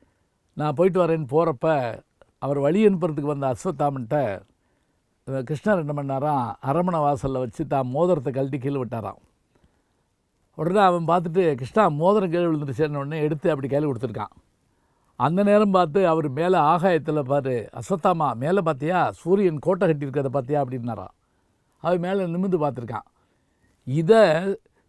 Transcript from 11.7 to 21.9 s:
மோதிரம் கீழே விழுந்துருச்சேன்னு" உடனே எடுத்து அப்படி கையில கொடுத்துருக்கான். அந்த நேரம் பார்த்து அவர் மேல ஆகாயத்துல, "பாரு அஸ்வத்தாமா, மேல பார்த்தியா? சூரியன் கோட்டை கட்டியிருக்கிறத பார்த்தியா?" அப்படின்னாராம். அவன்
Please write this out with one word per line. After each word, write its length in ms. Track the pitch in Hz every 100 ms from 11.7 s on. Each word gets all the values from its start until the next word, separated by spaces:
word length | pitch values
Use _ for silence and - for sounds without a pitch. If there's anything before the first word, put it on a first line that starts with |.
| 220 196
மோதிரம் 420 | 147 170 214 190
கீழே 140 | 170
விழுந்துருச்சேன்னு" 540 | 175 156 143 117 156 147
உடனே 240 | 139 156
எடுத்து 280 | 151 156 180
அப்படி 260 | 151 135 135
கையில 40 |
கொடுத்துருக்கான். 640 | 151 120 117 110 104 _ _ _ _ _ _ _ _ -
அந்த 280 | 127 180
நேரம் 280 | 202 208 208
பார்த்து 360 | 185 175 170 185
அவர் 220 | 160 151
மேல 300 | 131 175 185
ஆகாயத்துல, 600 | 147 165 185 165 147 151
"பாரு 480 | 131 143 131 123 101
அஸ்வத்தாமா, 600 | 123 117 190 196 170 147 113
மேல 260 | 139 196
பார்த்தியா? 480 | 165 139 147 180 135
சூரியன் 500 | 101 160 196 190 151
கோட்டை 300 | 156 185 185
கட்டியிருக்கிறத 380 | 151 143 139 135
பார்த்தியா?" 300 | 135 127 147 131
அப்படின்னாராம். 480 | 127 120 104 92 _ _ _ _ _ _ _
அவன் 220 | 160